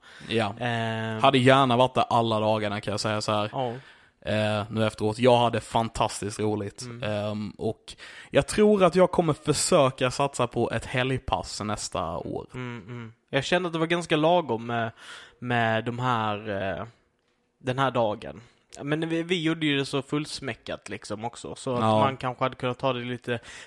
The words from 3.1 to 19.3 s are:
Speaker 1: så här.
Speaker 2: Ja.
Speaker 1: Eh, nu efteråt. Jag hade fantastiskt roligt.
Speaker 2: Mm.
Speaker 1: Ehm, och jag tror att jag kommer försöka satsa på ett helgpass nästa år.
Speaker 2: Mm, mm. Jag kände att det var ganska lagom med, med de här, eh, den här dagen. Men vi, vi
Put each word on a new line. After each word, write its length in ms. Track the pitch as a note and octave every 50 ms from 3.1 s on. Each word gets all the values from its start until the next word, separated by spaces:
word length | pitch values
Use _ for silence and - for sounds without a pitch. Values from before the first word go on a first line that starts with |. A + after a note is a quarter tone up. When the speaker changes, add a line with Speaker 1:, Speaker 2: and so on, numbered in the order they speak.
| G#2+ G#2+
Speaker 1:
så 100 | G#2+ -
här. 180 | G#2+ G#2+ G#2 G#2+
Speaker 2:
Ja. 220 | - C3+ C3 A#2+ A#2 C3 - - - - _ _ _ _ - -
Speaker 1:
Eh, 320 | G#2 G#2+ G#2+ G#2+ G#2+ G#2+ G2+ A2
nu 180 | A#2+ A2 A2 G#2+
efteråt. 320 | - - A2 G#2+ A2 A#2
Jag 180 | A#2+ B2 A#2+ A#2+
hade 220 | A#2+ A#2 A2+ A2
fantastiskt 800 | - - - A#2+ A2+ A2 - - A#2+ G#2+ - - - G2+ G2+ -
roligt. 420 | G#2 G#2+ G#2+ G#2+ G2+ G2+ - -
Speaker 2:
Mm. 220 | B2+ B2 A#2 A#2+ B2 G#2+
Speaker 1:
Ehm, 380 | G#2+ G#2 G#2 G#2+ G#2 G#2 G#2+ G2
och 440 | - - - A2 A2+ _ _ - - - - - - - - -
jag 180 | - C#3 C#3 -
tror 360 | - - G#3+ G#3 G#3+ G3 F#3
att 120 | F3 D#3+
jag 160 | F#3 F#3 E3
kommer 220 | - - F3 D#3+ C#3+
försöka 800 | - - - D3 - - - F#3 E3+ C#3 B2+ B2+ - C3 B2+
satsa 360 | B2 - C#3+ C#3+ - - B2+ A#2
på 240 | - A#2 A#2 -
ett 140 | - A2+ -
helgpass 760 | - - B2+ B2 C3 C3+ B2 - - - F2 - - - -
nästa 560 | G#2 G#2+ G#2 - - - - F2+ F2+ E2 F2 D2+
år. 300 | - - - - - - -
Speaker 2:
Mm, 300 | B2 B2+ B2 A#2+ A#2+ F2 G2+
mm. 260 | A#2+ A#2+ A#2 A2+ A2+ _ _ -
Jag 140 | - C#3 C3
kände 240 | - F3+ F3 F#3 F3
att 60 | E3
det 60 | E3
var 60 | D#3+ D#3+
ganska 280 | E3+ F3 E3+ D#3+ E3
lagom 500 | D3+ D3+ D#3+ F3 F3+ E3 C3 A#2 A2 A#2 A#2
med, 240 | A#2 A#2 A2+ A2 - - - - - - - - _ -
med 460 | - B2 B2 A#2+ A#2 A2+ A2 A2 A2+
de 140 | B2 A#2+ A#2+
här, 500 | B2+ B2+ B2 A2+ A2 G#2+ G#2 G#2 G#2+ A2 G2+ G2 G2 G2 F2 F2
eh, 60 | G2+ A#2 - _ _ _ _ _ _ _ _ _ _ _ _ _
den 200 | - C3 B2+ C3
här 120 | C3+ C3
dagen. 500 | B2 B2+ A#2 G#2 G#2 - - C#2 C#2 G2 - - _ _ _ _ - - A#2
Men 260 | C#3+ D3+ D#3 E3 E3
vi, 140 | E3 E3 E3
vi 180 | E3+